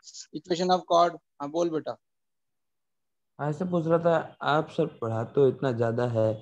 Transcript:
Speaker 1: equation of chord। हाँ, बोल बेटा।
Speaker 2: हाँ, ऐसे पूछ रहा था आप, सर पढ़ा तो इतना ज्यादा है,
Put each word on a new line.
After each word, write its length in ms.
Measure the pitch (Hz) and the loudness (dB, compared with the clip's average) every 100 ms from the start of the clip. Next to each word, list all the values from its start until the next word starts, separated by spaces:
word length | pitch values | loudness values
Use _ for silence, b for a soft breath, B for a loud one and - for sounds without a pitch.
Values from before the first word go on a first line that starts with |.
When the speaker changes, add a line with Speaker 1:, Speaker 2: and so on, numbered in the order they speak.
| B B B 156 | B B B -14
Speaker 1:
equation 360 | - 170 185 | -4 -2 2
of 100 | 180 165 | 0 4
chord। 260 | 170 175 165 _ - | 4 4 0 _ -12
हाँ, 100 | 143 | -6
बोल 200 | 165 175 | -2 -2
बेटा। 260 | 156 127 117 _ _ _ _ _ _ _ _ _ _ _ _ _ - | -2 -6 -12 _ _ _ _ _ _ _ _ _ _ _ _ _ -8
Speaker 2:
हाँ, 120 | 143 | -6
ऐसे 140 | 151 | -4
पूछ 220 | 185 175 160 | -2 -2 2
रहा 120 | 165 | 2
था 380 | 170 160 - - | 2 0 -2 -6
आप, 280 | 135 151 156 | 0 0 0
सर 160 | - 165 | -4 -4
पढ़ा 380 | - 113 113 | -4 -4 -4
तो 240 | 120 143 131 | -2 4 4
इतना 240 | 127 139 | 2 -4
ज्यादा 340 | 113 117 120 120 | 0 -2 0 0
है, 240 | 113 110 110 | 2 0 -2